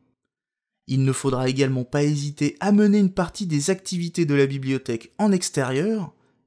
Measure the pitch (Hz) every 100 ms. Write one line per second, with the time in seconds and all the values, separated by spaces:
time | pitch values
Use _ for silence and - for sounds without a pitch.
0 | _ _ _ _ _ _ _ _ - 131
1 | 135 131 139 127 131 135 135 131 123 147
2 | 147 147 147 147 147 - 196 208 208 208
3 | 190 190 170 - 185 151 143 185 - 180
4 | 170 175 160 143 139 139 135 135 - 170
5 | - - 214 185 - 147 127 131 196 220
6 | 170 - _ _